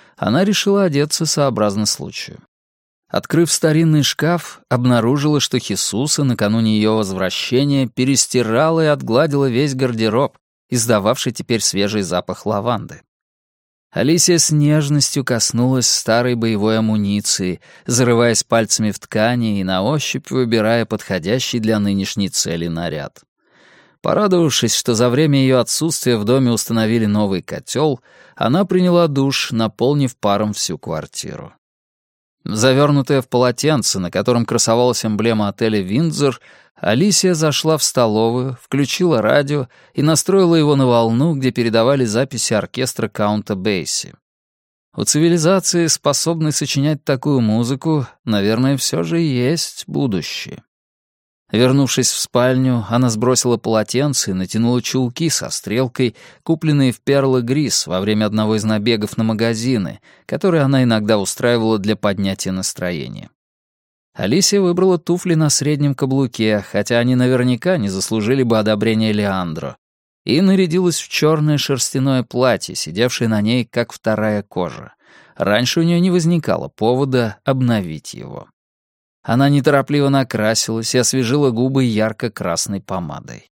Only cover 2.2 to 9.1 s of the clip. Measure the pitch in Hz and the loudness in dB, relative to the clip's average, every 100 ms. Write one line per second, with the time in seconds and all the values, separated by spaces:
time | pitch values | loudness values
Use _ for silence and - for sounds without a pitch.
2.2 | - - _ _ _ _ _ _ _ 110 | -14 -18 _ _ _ _ _ _ _ -6
3.2 | - 151 165 - 160 156 165 151 131 - | -2 0 2 2 2 2 4 2 2 -2
4.2 | 151 175 - - _ 127 123 120 113 143 | -2 -2 -6 -18 _ 0 2 2 2 2
5.2 | 151 147 - 131 - - - 101 147 - | 0 0 0 -4 -4 -6 -4 -4 -2 0
6.2 | 139 113 104 113 110 107 107 110 101 95 | 0 0 0 2 2 2 2 2 0 -2
7.2 | 92 - - 120 143 139 127 - 131 131 | -4 -4 -2 0 2 0 0 0 0 0
8.2 | - 127 110 117 156 165 156 143 135 | 0 0 0 2 2 2 0 0 0